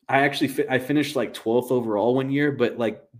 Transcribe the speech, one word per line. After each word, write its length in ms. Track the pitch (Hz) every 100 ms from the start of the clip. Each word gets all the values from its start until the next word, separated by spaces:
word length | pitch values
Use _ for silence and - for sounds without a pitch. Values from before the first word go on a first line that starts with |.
| -
I 120 | 135
actually 300 | 143 139 139
fi-, 180 | - 143
I 80 | 127
finished, 380 | 127 147 143 131
like, 180 | 110
twelfth 380 | - 110 120 123
overall 420 | 127 113 101 113
one 160 | 131 135
year, 220 | 139 147
but, 260 | 123 117 120
like, 260 | 113 110 _